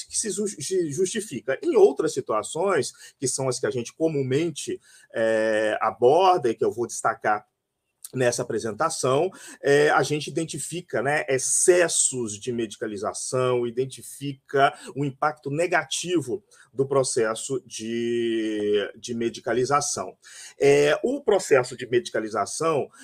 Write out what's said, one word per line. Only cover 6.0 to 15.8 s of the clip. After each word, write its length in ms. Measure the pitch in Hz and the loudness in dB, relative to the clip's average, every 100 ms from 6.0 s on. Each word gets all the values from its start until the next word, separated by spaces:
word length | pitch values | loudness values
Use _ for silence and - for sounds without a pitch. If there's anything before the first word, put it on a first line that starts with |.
| 120 160 190 180 127 | 6 6 6 4 2
e 40 | |
que 100 | 113 | 0
eu 80 | 110 | 0
vou 160 | 98 120 | 0 -4
destacar 580 | - 123 107 117 107 - _ _ _ _ _ - | -2 -2 0 0 -2 -4 _ _ _ _ _ -8
nessa 280 | 131 123 117 | 0 0 0
apresentação, 880 | 120 110 110 104 160 - 135 139 185 - - - | -2 -4 -4 -2 -2 0 0 2 0 -4 -20 -4
é, 280 | 143 143 151 | 4 6 6
a 120 | - | 4
gente 260 | 139 147 143 | 2 -2 -4
identifica, 760 | 147 160 143 - 170 - 113 | -6 -6 -8 -8 -10 -6 -4
né, 220 | 131 151 - | 0 0 0
excessos 1120 | 131 - - - 180 165 - - 127 113 101 | -2 0 0 2 2 2 2 0 -2 -6 -8
de 140 | 127 | -8
medicalização, 1120 | 117 110 - 113 101 101 - - 131 127 123 120 | -6 -6 -6 -10 -6 -6 -6 -6 -2 0 0 -2
identifica 1080 | 117 135 123 - - 139 135 - 226 233 233 233 | -4 -6 -8 -18 -12 -10 -10 -4 2 2 0 -12
o 100 | 135 | -6
impacto 460 | 143 135 151 - 139 | -4 -2 -4 -4 -6
negativo 920 | 143 175 170 | -2 0 0